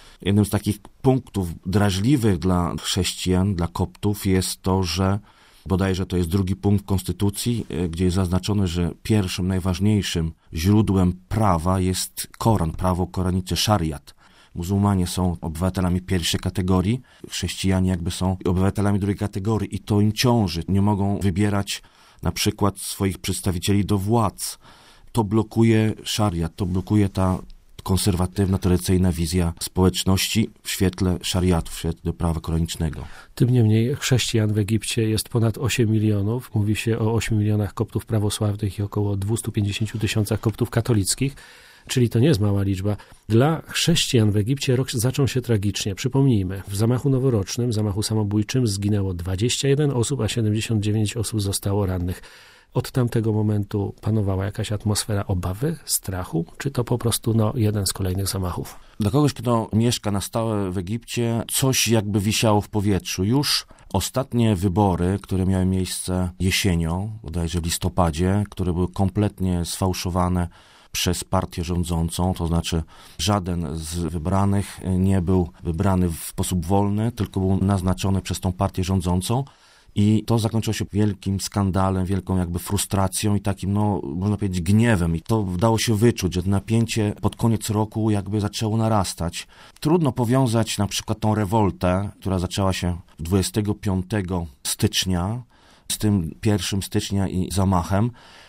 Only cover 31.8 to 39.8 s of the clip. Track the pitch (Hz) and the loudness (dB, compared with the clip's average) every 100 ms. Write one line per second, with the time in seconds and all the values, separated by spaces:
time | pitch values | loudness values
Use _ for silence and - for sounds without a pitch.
31.8 | 82 82 85 82 87 80 - 82 82 - | -6 -4 -6 -2 -2 -2 -2 -2 -2 -2
32.8 | 80 67 69 - - - 123 123 110 110 | -4 -4 -12 -16 -16 0 2 4 4 4
33.8 | 117 110 - 123 - 113 107 104 101 110 | 2 -2 0 0 2 0 2 0 0 -2
34.8 | - - 110 110 - 120 113 - 131 - | -2 -2 0 0 -2 0 0 0 -2 0
35.8 | 107 110 107 104 101 120 - 110 104 107 | 2 2 2 2 0 -4 -4 -2 0 0
36.8 | 113 113 110 113 - 110 104 107 101 - | 0 0 2 0 0 0 2 2 -2 -4
37.8 | 107 110 - 110 104 - 107 101 104 - | -4 -4 -2 0 0 0 -2 0 -4 -4
38.8 | 101 107 104 98 98 113 - 107 101 101 | -4 -2 -2 -2 -2 -2 -2 -2 -2 -2